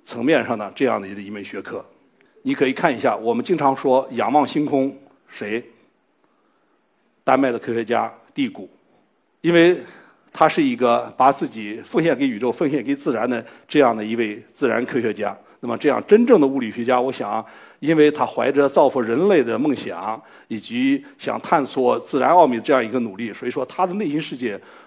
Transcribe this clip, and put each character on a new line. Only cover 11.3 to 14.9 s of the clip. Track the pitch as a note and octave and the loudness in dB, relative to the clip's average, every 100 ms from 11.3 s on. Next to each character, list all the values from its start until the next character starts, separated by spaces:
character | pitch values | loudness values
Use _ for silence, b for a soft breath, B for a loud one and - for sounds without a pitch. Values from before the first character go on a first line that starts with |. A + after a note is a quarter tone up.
自 | C#3 D3 | 4 -4
己 | A2+ G#2 A2+ | -8 -10 -10
奉 | - G#3 | -4 -2
献 | E3 C3 | 0 0
给 | C#3 | -2
宇 | G#2 | -2
宙、 | B2 | -4
奉 | - D3+ | -2 -2
献 | C#3 | -2
给 | A2+ | -4
自 | C#3 E3 | -4 -2
然 | A2+ B2 | -2 -2
的 | A#2+ A2 B _ | -4 -8 B _
这 | D3+ | 2
样 | B2+ A2 | 4 2
的 | |
一 | G#2+ A2+ | -4 -4
位 | A2 G#2+ - | -4 -6 -14
自 | - C3 | -2 0
然 | A2+ | 0
科 | B2 | -2